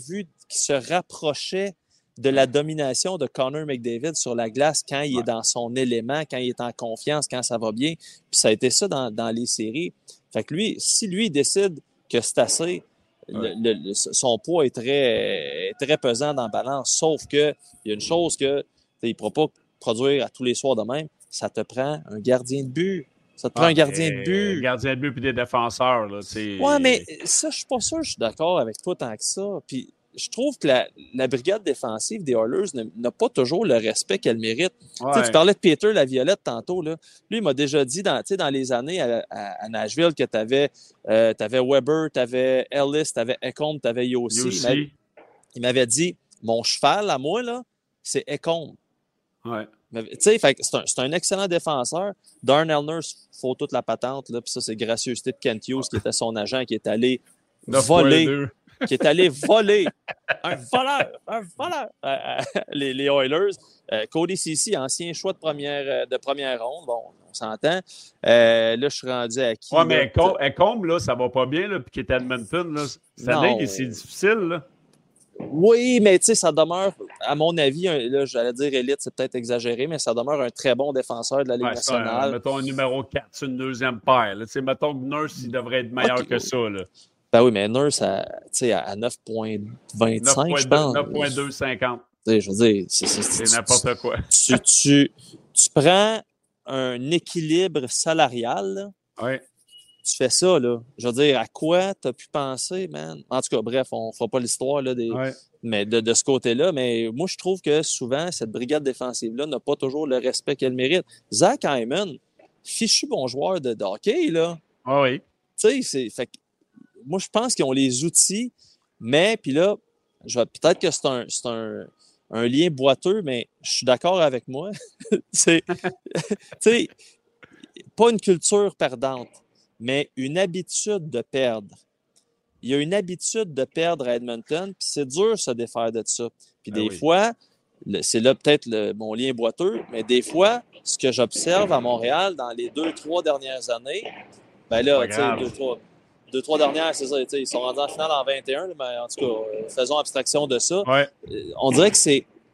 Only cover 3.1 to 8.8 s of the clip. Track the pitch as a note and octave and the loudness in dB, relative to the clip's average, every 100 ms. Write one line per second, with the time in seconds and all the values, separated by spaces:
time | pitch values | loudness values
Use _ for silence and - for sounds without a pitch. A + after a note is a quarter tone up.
3.1 | F#3 C3 - C3 D3 D3+ B2+ A#2 A#2 D3+ | -4 -4 -2 -4 -4 -6 -6 -4 -4 -4
4.1 | D3+ B2+ A#2 A2+ A2+ D3+ D3 - C#3+ D3 | -4 -4 -4 -2 0 0 0 -4 -4 -2
5.1 | B2+ A2+ A2+ A2+ A#2+ A#2 B2+ B2+ A#2 A2+ | -2 -2 -2 -2 -2 -4 -2 0 -2 -2
6.1 | D3+ D#3 C3 B2 A#2 A#2+ - A#2 A2 - | -4 -4 -6 -6 -6 -8 -8 -10 -6 -4
7.1 | D3 C3+ B2+ A#2+ A#2 A2 G#2+ D3+ E3 - | -4 -4 -4 -4 -2 -2 -2 -2 -4 -14
8.1 | - _ - B2 A2 B2+ - | -20 _ 2 4 4 2 2